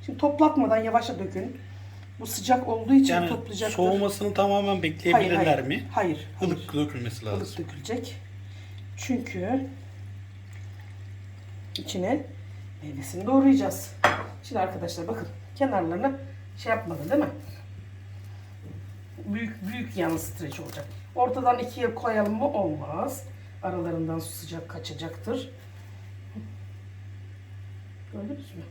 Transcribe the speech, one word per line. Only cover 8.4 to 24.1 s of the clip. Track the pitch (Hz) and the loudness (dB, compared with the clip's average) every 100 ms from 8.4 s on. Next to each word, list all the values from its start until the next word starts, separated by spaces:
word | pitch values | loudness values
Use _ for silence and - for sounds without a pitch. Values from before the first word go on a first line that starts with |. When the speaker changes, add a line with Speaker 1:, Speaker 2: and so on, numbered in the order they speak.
| - - - - - - | -14 -14 -14 -14 -12 -10
Speaker 1:
Çünkü | - 254 - 190 185 262 269 - - - - - - - - - - - - - - - - - - - - | -2 -2 -2 -4 0 0 0 -8 -14 -14 -12 -12 -14 -16 -16 -14 -14 -14 -14 -14 -12 -12 -14 -14 -14 -14 -10
içine | - - 196 180 294 - - - - - - | -8 -4 -2 2 2 0 -12 -12 -12 -12 -12
meyvesini | 151 139 - 175 208 | -10 -8 -8 -4 6
doğrayacağız. | 269 277 269 - - - - - - - - | 8 10 8 6 0 -6 2 2 2 -4 -10
Şimdi | - 226 | -6 0
arkadaşlar | 185 180 170 - 165 | 0 0 -4 -4 -4
bakın, | 151 165 - - - | -4 -4 -10 -14 0
kenarlarına | 269 196 165 180 269 269 - - - - | 2 4 2 2 2 0 -8 -12 -14 -8
şey | 240 | 0
yapmadı | 220 170 156 156 | 0 0 -4 2
değil | 285 | 4
mi? | - - - - - - - - - - - - - - - - - - - - | 4 0 -12 -14 -14 -14 -14 -16 -14 -14 -14 -14 -16 -16 -14 -12 -12 -14 -14 -12
Büyük, | - 208 226 - 190 | -4 -2 -2 -6 -6
büyük | 247 - 190 | -6 -4 0
yalnız | 165 160 | 2 0
streç | - - 147 - | -4 -8 -8 -8
olacak. | - - - - - | -10 -10 -10 -12 -10
Ortadan | - 247 254 254 247 | 2 4 4 4 4
ikiye | 247 - 233 | 2 0 0
koyalım | 220 240 214 208 | 0 0 4 4
mı? | 214 285 | 4 2
Olmaz. | 233 180 147 147 160 277 - - - - - | 2 2 0 -4 -2 -2 -4 -10 -14 -16 -8
Aralarından | 190 175 170 165 160 | -4 -2 -2 -2 0